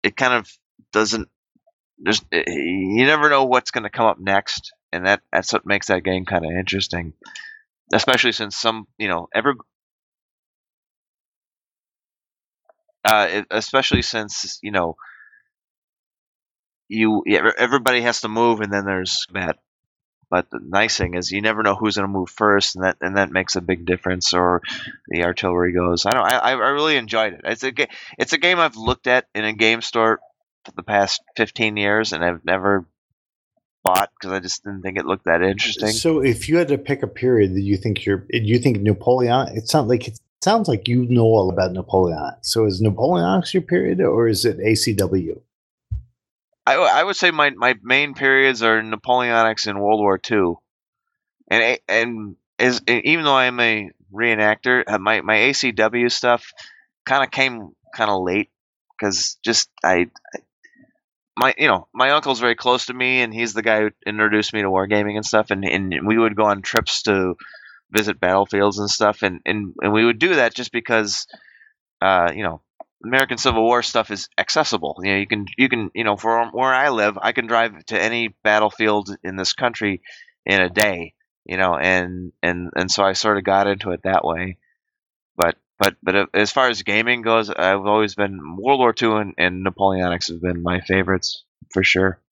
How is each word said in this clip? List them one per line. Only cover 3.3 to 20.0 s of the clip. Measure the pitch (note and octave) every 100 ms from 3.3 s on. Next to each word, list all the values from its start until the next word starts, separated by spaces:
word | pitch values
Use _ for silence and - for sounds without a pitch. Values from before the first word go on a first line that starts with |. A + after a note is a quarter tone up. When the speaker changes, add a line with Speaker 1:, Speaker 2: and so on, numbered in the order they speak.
Speaker 1:
know | C#3+
what's | C3 B2+ -
gonna | B2+ G#2
come | - A2+
up | E2
next, | F#2+ G2 - - - _ _
and | F2 F#2
that, | G2+ _
that's | E2 -
what | -
makes | - G2+ -
that | F#2
game | F2 F#2 F#2
kinda | F#2 D#2+
interesting, | F2 F#2 G2 - F2 E2 - - - - - _ _ _
especially | G#2+ - B2+ -
since | A2 G#2+ -
some, | A2+ A2 G#2+ _
you | G#2+
know, | E2+ E2+
every, | G#2 B2+ B2 - _ _ _ _ _ _ _ _ _ _ _ _ _ _ _ _ _ _ _ _ _ _ _ _ _ _ _ _ _ _ _ _ _
uh, | G#2 G#2+ F#2+
it, | G2 -
especially | G#2+ - C3+ C3 B2
since, | - A#2 G#2 - G2 -
you | G#2
know, | G2 E2+ D#2+ - - - _ _ _ _ _ _ _ _ _ _ _ _ _ _ _ _
you, | A2 A2 G#2+ -
yeah, | G2 G2+ -
everybody | A#2+ C3 A#2+ B2
has | A#2+ A#2
to | A2+
move, | A2 A#2 A2
and | G#2
then | G2+
there's | G2 F#2+ F#2 - -
that. | E2+ F2+ - _ _ _ _